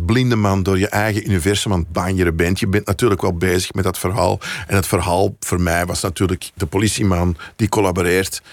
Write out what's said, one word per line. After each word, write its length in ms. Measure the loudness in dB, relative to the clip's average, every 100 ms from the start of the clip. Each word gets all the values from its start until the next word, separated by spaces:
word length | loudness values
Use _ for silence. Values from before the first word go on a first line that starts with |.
| 0
blindeman 580 | 2 2 2 2 2
door 160 | 2 0
je 80 | 0
eigen 380 | 0 0 0 0
universum 440 | 0 2 0 0
aan 60 | -2
het 120 | -2
banjeren 440 | -4 -2 0 2 2
bent. 240 | 0 0
Je 80 | 0
bent 180 | 0 0
natuurlijk 360 | 0 2 2
wel 120 | 0 0
bezig 360 | 0 0 -2
met 100 | -4
dat 140 | -4 -2
verhaal. 400 | -4 0 0 -2 -6 -10 -2
En 80 | 0
het 120 | 2
verhaal 480 | 0 2 2 2 -2
voor 220 | -4 0
mij 240 | 2 0 0
was 160 | -2
natuurlijk 500 | -4 -2 -2 -2 -8
de 120 | -8 -4
politieman 720 | 0 0 2 0 2 0 -2 -8 -4
die 140 | 0
collaboreert 720 | 2 2 2 2 2 0 -6 -14